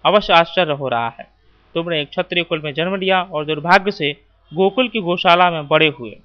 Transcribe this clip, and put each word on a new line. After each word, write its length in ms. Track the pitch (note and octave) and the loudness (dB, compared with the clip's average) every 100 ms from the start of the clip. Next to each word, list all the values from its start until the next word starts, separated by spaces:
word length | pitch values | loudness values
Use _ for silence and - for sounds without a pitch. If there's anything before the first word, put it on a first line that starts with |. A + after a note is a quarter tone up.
अवश्य 280 | - G#3 G3+ | 2 2 4
आश्चर्य 400 | E3+ E3+ - E3 | 2 2 -2 -2
हो 140 | C#3+ C3+ | -2 -2
रहा 220 | A#2+ A#2 | -2 -4
है। 180 | - - _ _ _ _ | -8 -20 _ _ _ _
तुमने 260 | E3 E3+ D#3+ | -8 -4 -4
एक 80 | C#3+ | -4
क्षत्रिय 340 | - - F3+ | -6 -4 -4
कुल 180 | E3 E3 | -2 -4
में 120 | D3+ | -4
जन्म 220 | C#3+ F3 | -4 -4
लिया 260 | G3 F#3 F#3 | -2 0 0
और 240 | F3+ D#3 | 0 -6
दुर्भाग्य 460 | D3+ D3+ E3 G3 G3 | -4 -4 2 2 2
से 220 | G3+ D#3 - _ _ _ | -4 -6 -6 _ _ _
गोकुल 340 | D#3 F#3+ G3 B3 | 0 0 2 -2
की 120 | A3+ | -2
गौशाला 520 | E3+ F3+ F#3 F3 F3+ | -4 0 4 4 4
में 160 | E3 C#3+ | 0 0
बड़े 200 | D#3 D#3 | 2 2
हुए। 300 | C#3 A2+ G2+ | 0 -14 -16